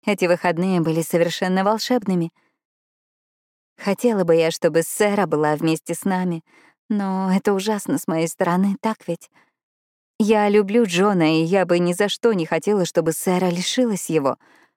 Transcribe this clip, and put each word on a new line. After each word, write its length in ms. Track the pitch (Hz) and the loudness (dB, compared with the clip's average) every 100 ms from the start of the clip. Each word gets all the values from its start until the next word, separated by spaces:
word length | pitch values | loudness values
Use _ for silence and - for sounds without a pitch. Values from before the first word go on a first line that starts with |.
Эти 220 | - 202 180 | -2 0 2
выходные 560 | 170 180 165 190 180 | 2 0 0 0 0
были 180 | 160 160 | 0 -2
совершенно 640 | 160 175 170 - 185 185 | 0 0 0 -2 -2 0
волшебными. 680 | 196 220 - 254 196 185 165 _ _ _ _ _ _ _ _ _ _ _ _ _ _ _ | 0 0 0 -2 0 -2 -2 _ _ _ _ _ _ _ _ _ _ _ _ _ _ _
Хотела 460 | - 190 240 214 | -4 0 0 0
бы 100 | 170 | 2
я, 160 | 165 160 | 4 2
чтобы 320 | - 170 160 | 0 0 0
Сэра 420 | 165 - 208 202 | -2 0 0 2
была 320 | 180 151 151 151 | 0 0 0 0
вместе 380 | 160 160 - | 0 -2 -4
с 100 | 170 | -6
нами, 400 | 196 185 180 165 _ _ _ _ _ | -2 -2 -2 -4 _ _ _ _ _
но 420 | 208 196 190 190 | -4 -2 -2 0
это 200 | 190 214 | 0 2
ужасно 420 | 196 196 208 - 135 | -2 -2 -4 -2 -4
с 120 | - | -2
моей 200 | 160 165 | -2 -2
стороны, 480 | - 170 175 196 196 | -2 0 2 0 0
так 260 | 220 220 - | -4 -6 -8
ведь? 220 | 170 - _ _ _ _ _ _ _ _ _ | -10 -10 _ _ _ _ _ _ _ _ _
Я 320 | 208 214 208 | 0 2 4
люблю 340 | 208 196 226 | 2 2 0
Джона, 560 | 226 170 202 190 156 160 | 2 2 2 2 2 2
и 40 | |
я 200 | 160 196 | 2 0
бы 140 | 180 175 | 2 2
ни 160 | 175 | 0
за 160 | 175 208 | 0 -2
что 240 | - 233 | 0 0
не 100 | 202 | 0
хотела, 400 | 156 - - 208 | -2 -2 0 0
чтобы 280 | 170 - 160 | 0 0 0
Сэра 360 | 160 - 180 185 | -2 0 0 0
лишилась 600 | 175 180 - 247 190 - | -2 -4 0 0 -2 -2
его. 260 | 160 135 - _ _ _ | 0 0 -4 _ _ _